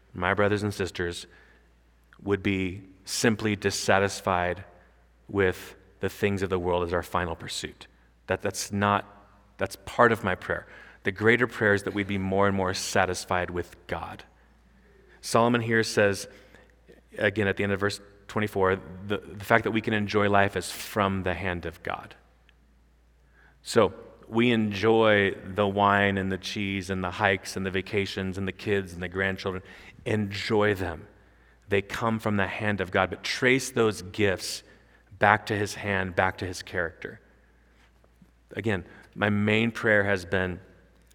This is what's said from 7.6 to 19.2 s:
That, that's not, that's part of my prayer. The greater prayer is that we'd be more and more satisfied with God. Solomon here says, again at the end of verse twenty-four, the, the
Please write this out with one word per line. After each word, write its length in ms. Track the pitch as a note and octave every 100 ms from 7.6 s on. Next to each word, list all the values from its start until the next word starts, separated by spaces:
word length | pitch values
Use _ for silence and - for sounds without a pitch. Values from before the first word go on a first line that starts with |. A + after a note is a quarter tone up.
| - - - _ _ _ -
That, 140 | F#2
that's 300 | G2+ - -
not, 340 | G2+ G#2 G2+ - - - _ _ -
that's 180 | F#2+ - -
part 260 | - A#2+
of 120 | A2
my 100 | F#2+
prayer. 320 | F#2 - E2+ - - - -
The 80 | G2+
greater 340 | F#2 G#2+ A#2+ B2
prayer 280 | - G#2+
is 100 | G2+
that 100 | -
we'd 140 | G2+ G2
be 100 | G2+
more 300 | F#2+ F#2+ G2+
and 80 | G2
more 180 | F#2
satisfied 800 | F#2+ - G2+ F2+ F2+ - F2+ F2
with 240 | F2 - - -
God. 360 | E2+ E2 G#2 - _ _ _ _ _ _ _ _ -
Solomon 380 | - A#2+ A#2 A#2+
here 220 | A2+ A2+
says, 440 | A2 - G#2 F#2+ - - - - - _ - - _ -
again 300 | G#2 G2+ G2
at 80 | F#2+
the 80 |
end 80 | G2+
of 80 | G2
verse 220 | G2+ - - - -
twenty-four, 500 | A2+ G#2 G2 F#2 F#2+ D#2+ F2+ G2+
the, 100 |
the 280 | G2+